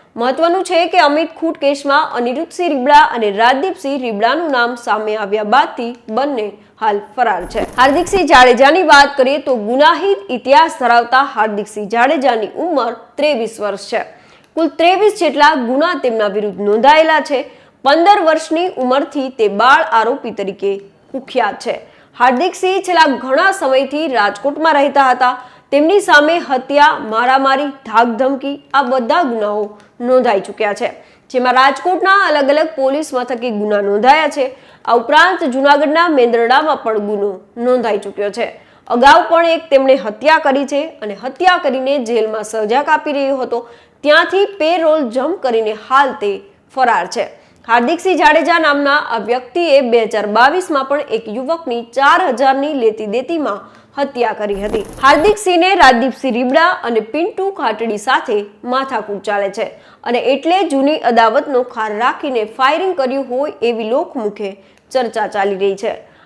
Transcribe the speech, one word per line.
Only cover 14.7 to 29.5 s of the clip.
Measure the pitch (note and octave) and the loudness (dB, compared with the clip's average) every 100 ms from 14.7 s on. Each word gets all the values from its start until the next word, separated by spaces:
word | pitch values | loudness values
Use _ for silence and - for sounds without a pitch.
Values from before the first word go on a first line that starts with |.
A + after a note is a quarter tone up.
| - E4+ F#4+ G#4 G#4 | 0 2 2 2 0
જેટલા | D#4+ C4+ D4 | -2 2 2
ગુના | D#4 A#3 C4 E4+ | 2 -2 -2 -2
તેમના | D4+ C4+ A3+ G#3 | -2 -4 -2 -2
વિરુદ્ધ | G3 G#3 F3+ | -2 -6 -4
નોંધાયેલા | G3+ G#3+ C4 D#4 D#4+ D#4 | -2 2 4 4 4 2
છે. | C#4 C4+ - - _ _ | 0 -4 -6 -14 _ _
પંદર | C4 D#4 F#4 G#4 | 0 4 4 4
વર્ષની | D#4+ D#4 - D#4+ F4+ | 4 0 0 -2 -2
ઉંમરથી | F4+ B3+ C4 F4 D4 C4 | -2 -2 0 -2 -4 -6
તે | B3+ G#3+ | -2 -2
બાળ | G3+ A#3+ D4+ | 2 4 4
આરોપી | D#4+ A3+ A3 C#4 A#3 | 2 0 0 -2 -6
તરીકે | G3+ G3 G3 G3 G3 - _ _ | -8 -8 -6 -4 -6 -10 _ _
કુખ્યાત | C4+ - B3+ G#3 | -14 -8 -4 -4
છે. | G3 A#3+ - - _ _ - | -4 -8 -8 -10 _ _ 0
હાર્દિકસિંહ | B3 B3 F4 - F#4 F#4+ | 2 2 0 -2 -2 -2
છેલ્લા | F#4 E4+ D#4 A#3+ | 0 2 2 0
ઘણા | B3+ C4+ F#4 | -2 0 0
સમયથી | - C#4 C4 C4 C#4+ D#4+ | 0 0 0 0 -4 -2
રાજકોટમાં | A#3+ G3+ G3 C#4 D4 D#4+ | 0 0 -2 -6 -2 0
રહેતા | C#4+ C#4 C#4 C4 | 2 2 2 2
હતા. | B3 B3 B3 - - - | 2 0 -2 -10 -20 -2
તેમની | C#4 D#4 G4+ | 0 4 2
સામે | - D4 D4 E4+ | 4 4 4 0
હત્યા, | - C4 C4+ C#4+ D4+ D#4 | -2 -4 0 2 4 2
મારામારી, | A3 A3 B3 C4+ C4+ C4+ D4 | -4 -2 2 2 2 0 -2
ધાકધમકી | C#4 A3 G#3+ A#3+ A3 C4 C4+ C#4 C#4+ _ | -8 -2 2 2 0 -2 -2 -6 -10 _
આ | C4+ | -2
બધા | B3 C4 A3+ E4 | 0 0 0 0
ગુનાઓ | D4 A#3 G#3 | 0 -2 -4